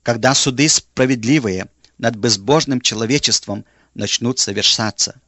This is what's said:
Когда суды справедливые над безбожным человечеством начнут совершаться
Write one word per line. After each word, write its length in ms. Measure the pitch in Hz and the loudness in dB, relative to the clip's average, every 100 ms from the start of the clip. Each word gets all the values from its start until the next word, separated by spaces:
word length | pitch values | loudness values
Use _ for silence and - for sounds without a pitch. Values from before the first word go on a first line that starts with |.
Когда 320 | - 117 127 | -2 0 2
суды 360 | 139 143 127 156 | 2 0 2 2
справедливые 960 | - _ - 131 127 110 151 113 92 95 _ _ _ | 2 _ 0 2 2 2 2 2 -4 -8 _ _ _
над 180 | 117 | -4
безбожным 640 | 113 117 101 101 151 135 127 | 0 0 0 2 2 2 -2
человечеством 840 | - 107 113 139 - - - 101 - _ _ | -2 -2 0 0 0 -2 -4 -10 -10 _ _
начнут 440 | - 104 - 117 127 | -8 -4 -2 -2 -2
совершаться 800 | - 101 - - 110 - - - | -4 0 0 0 -2 -2 -6 -6